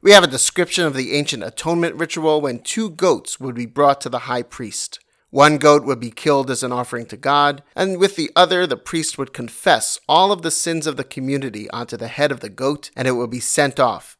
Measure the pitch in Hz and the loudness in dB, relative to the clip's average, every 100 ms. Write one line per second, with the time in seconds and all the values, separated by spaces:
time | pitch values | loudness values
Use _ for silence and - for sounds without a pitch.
0 | 185 202 170 131 - - 170 - 165 131 | 10 8 8 0 -2 0 -2 0 -2 -2
1 | 123 143 147 127 92 - 160 170 170 - | -4 -2 -2 -6 -8 -8 -4 -2 -2 -2
2 | 160 - 160 151 143 120 - - 220 160 | -6 -2 2 2 0 -6 -8 -6 -6 -2
3 | 185 135 - - 131 120 120 135 143 139 | 0 0 -2 -10 -10 -8 -8 2 2 2
4 | 123 123 120 123 120 - 113 - - - | -2 -8 -6 -6 -6 -12 -12 -10 -12 -14
5 | _ _ _ 135 143 151 151 185 - 127 | _ _ _ 4 6 6 6 6 4 -4
6 | 120 - 156 139 131 123 127 123 123 120 | -6 -4 0 2 0 -4 -4 -4 -6 -8
7 | 117 107 139 143 143 139 _ - 190 185 | -10 -6 0 2 2 -2 _ -4 -4 2
8 | 190 - 156 - 175 180 180 196 - 165 | 0 0 -2 4 4 4 0 -2 -4 -6
9 | 151 - 135 - 120 - - 131 - - | -4 -6 -10 -8 -12 -4 2 2 0 -8
10 | - 156 190 196 165 - - 165 147 135 | 0 4 4 2 -2 -4 -2 -2 -4 -6
11 | 135 - 131 139 135 104 104 117 120 - | -8 -8 -4 -4 -4 -10 -10 -10 -10 -10
12 | 117 - 147 135 104 95 135 147 - - | -10 -2 -2 -2 -10 -4 -2 -2 -8 -4
13 | 131 123 120 120 - - 143 131 127 90 | -2 0 -2 -6 -4 0 0 2 0 0
14 | - | -12